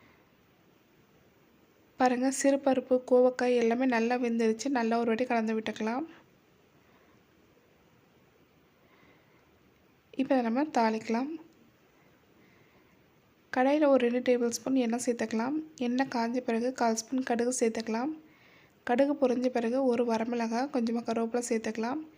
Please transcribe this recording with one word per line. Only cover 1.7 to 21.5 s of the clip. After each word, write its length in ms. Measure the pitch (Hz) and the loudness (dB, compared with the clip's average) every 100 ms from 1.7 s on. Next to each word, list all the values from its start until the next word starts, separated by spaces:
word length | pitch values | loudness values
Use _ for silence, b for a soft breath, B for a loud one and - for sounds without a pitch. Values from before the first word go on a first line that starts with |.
| _ _ - | _ _ 0
பாருங்க, 280 | 254 247 262 269 | 2 2 0 2
சிறுபருப்பு, 580 | 277 277 277 262 - 254 - | 2 2 2 0 2 0 4
கோவக்காய் 500 | 247 254 254 247 240 | 4 4 2 0 2
எல்லாமே 240 | 226 240 262 233 | 2 2 2 2
நல்லா 200 | 226 247 | 0 0
வெந்துடுச்சு. 440 | 240 233 226 220 277 262 | -2 0 0 0 -2 -2
நல்லா 220 | 226 233 | 0 0
ஒரு 100 | 233 | 0
வாட்டி 140 | 220 247 | 0 0
கலந்து 240 | 233 220 220 | 0 -2 -4
விட்டுக்கலாம். 480 | 214 214 220 247 320 - _ _ _ _ _ _ b b b b _ _ _ _ _ _ _ _ _ _ _ _ _ _ _ _ b b b b b b b _ _ _ _ _ _ - | -6 -6 -4 -4 -6 -12 _ _ _ _ _ _ b b b b _ _ _ _ _ _ _ _ _ _ _ _ _ _ _ _ b b b b b b b _ _ _ _ _ _ -4
இப்போ 160 | 262 262 233 | 0 2 2
நம்ம 160 | 233 311 254 | 0 0 2
தாளிக்கலாம். 520 | 220 220 226 226 277 330 - _ _ _ _ _ _ _ _ _ b b b b b b _ _ _ _ _ 262 | 0 0 -2 -4 -4 -8 -14 _ _ _ _ _ _ _ _ _ b b b b b b _ _ _ _ _ 0
கடாயில 340 | 262 294 285 | 2 4 4
ஒரு 80 | 269 240 | 4 4
ரெண்டு 160 | 247 254 | 0 2
டேபிள் 260 | 240 233 233 | 2 0 -4
ஸ்பூன் 220 | - 262 240 | -2 0 0
எண்ணெய் 200 | 240 254 | 0 -2
சேர்த்துக்கலாம். 520 | 233 226 220 240 311 311 - 240 | -2 -2 -2 -2 -4 -6 -6 -2
எண்ணெய் 240 | 247 262 240 | -2 -2 -2
காஞ்ச 300 | 233 247 254 | -2 -2 -2
பிறகு 240 | 226 247 262 | -2 -2 0
கால் 180 | 240 226 | 0 0
ஸ்பூன் 260 | - 262 254 | -4 -4 -2
கடுகு 240 | 233 240 254 | -2 -2 0
சேர்த்துக்கலாம். 540 | 226 226 226 220 277 311 - b b b b b - | 0 -2 -4 -4 -4 -8 -14 b b b b b -2
கடுகு 260 | 247 277 285 | 2 2 2
பொரிஞ்ச 260 | 254 247 247 247 | 2 2 0 0
பிறகு 220 | 226 254 262 | -2 0 2
ஒரு 140 | 233 233 | 2 0
வரமிளகாய், 600 | 226 226 240 226 226 285 262 | 0 -2 -4 -2 -2 -2 -2
கொஞ்சமாக 300 | 233 233 233 | -2 -2 -2
கருவேப்பிலை 360 | 226 226 240 240 | -4 -2 -4 -2